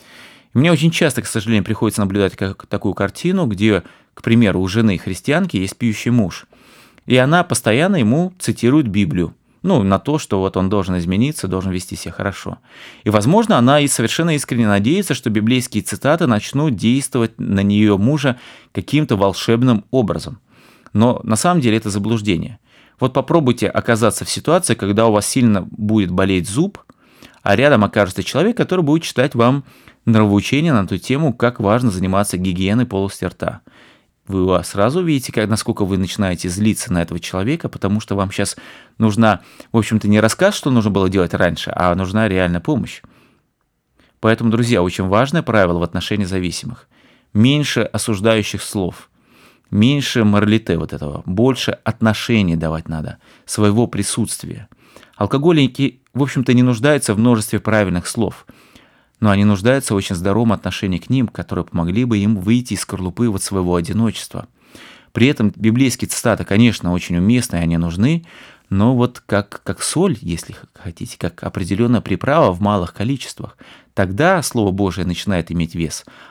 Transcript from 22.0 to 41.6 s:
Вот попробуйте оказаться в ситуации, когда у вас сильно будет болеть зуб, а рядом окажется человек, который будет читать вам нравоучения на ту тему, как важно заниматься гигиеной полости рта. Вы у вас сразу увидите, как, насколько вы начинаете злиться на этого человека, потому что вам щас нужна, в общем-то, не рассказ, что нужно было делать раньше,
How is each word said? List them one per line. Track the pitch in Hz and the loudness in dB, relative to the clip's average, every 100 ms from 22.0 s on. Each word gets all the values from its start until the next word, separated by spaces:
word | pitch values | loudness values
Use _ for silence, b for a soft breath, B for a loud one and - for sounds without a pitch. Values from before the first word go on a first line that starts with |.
| 101 113 104 85 - - b b b _ | -2 0 0 -2 -4 -12 b b b _
Вот | 131 | -2
попробуйте | 135 131 170 135 120 98 | -2 2 2 2 2 0
оказаться | - 101 117 113 - | -2 0 2 2 0
в | - | -4
ситуации, | - 120 170 175 | -6 0 2 2
когда | 113 98 101 113 | 0 0 2 4
у | |
вас | 104 101 | 2 0
сильно | - 120 101 - | 2 2 2 -2
будет | - 104 107 92 | -6 0 2 2
болеть | 90 95 95 87 | 0 2 0 0
зуб, | 101 185 - - B B B B B | -2 -4 -6 -20 B B B B B
а | - | 0
рядом | 101 139 131 | 4 6 4
окажется | 101 - 101 92 | 4 2 0 -2
человек, | 95 123 190 240 | -4 0 0 0
который | 131 185 | 0 0
будет | 151 156 | 2 0
читать | - - 135 123 | 0 -2 0 2
вам | 117 139 135 B B B - | 2 2 -2 B B B 2
нравоучения | 110 107 101 - 135 165 | 4 6 4 2 0 2
на | 127 92 | 2 0
ту | 95 | -4
тему, | - 131 160 | -2 0 0
как | 110 120 120 | 0 -2 0
важно | 98 113 123 | 2 2 2
заниматься | 92 92 92 101 90 | 0 0 0 0 -2
гигиеной | 92 90 95 110 123 | -2 -2 0 0 0
полости | 98 98 - | -2 -4 -4
рта. | 92 - 87 - b b b b b _ - | -8 -6 -8 -8 b b b b b _ -6
Вы | 95 | -2
у | 92 | 2
вас | 92 85 | 0 0
сразу | 101 104 160 | 0 0 0
увидите, | 175 143 - | 0 -2 -2
как, | - 107 | -4 -2
насколько | 107 - 110 | -2 -2 -4
вы | 98 95 | -2 -2
начинаете | 92 - 98 87 92 | -2 -2 -2 -2 -4
злиться | 87 107 98 - | -2 0 0 -2
на | 87 | -2
этого | 85 85 | -2 -6
человека, | - 92 101 165 - | -8 -4 -4 -4 -6
потому | - 98 107 | -6 -2 -2
что | - | -2
вам | 98 98 | -4 -2
щас | - 101 - B B B - | -4 -6 -8 B B B -2
нужна, | 113 104 113 98 B B B | 0 4 2 2 B B B
в | 117 | -2
общем-то, | 104 110 101 | 0 0 2
не | 107 | 4
рассказ, | 110 - 190 | 2 2 0
что | 202 156 | 0 0
нужно | 127 107 | 0 2
было | 101 95 | 0 0
делать | 95 85 | 2 0
раньше, | 95 92 82 | 0 0 -2